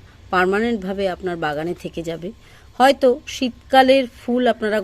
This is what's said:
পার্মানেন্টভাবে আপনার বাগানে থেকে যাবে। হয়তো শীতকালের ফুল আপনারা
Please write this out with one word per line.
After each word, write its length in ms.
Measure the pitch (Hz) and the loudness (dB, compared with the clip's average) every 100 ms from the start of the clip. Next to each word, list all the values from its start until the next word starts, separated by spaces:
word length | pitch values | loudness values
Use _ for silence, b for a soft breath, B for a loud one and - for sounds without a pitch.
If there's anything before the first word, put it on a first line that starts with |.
| b b - | b b -4
পার্মানেন্টভাবে 720 | 185 185 202 233 226 185 196 196 | 0 0 0 -2 -4 -6 -4 -4
আপনার 220 | 170 185 170 | -4 -6 -4
বাগানে 300 | 156 147 165 170 | -4 -4 -6 -8
থেকে 180 | 175 - 165 | -10 -10 -10
যাবে। 200 | 165 175 233 b b b - | -10 -12 -14 b b b 2
হয়তো 300 | 262 277 262 269 - | 2 4 2 0 -4
শীতকালের 720 | - 254 - - 262 262 269 240 - | -8 -8 -8 2 4 6 4 0 -6
ফুল 220 | - 240 247 | -4 0 0
আপনারা 240 | 226 214 214 | 0 -2 -2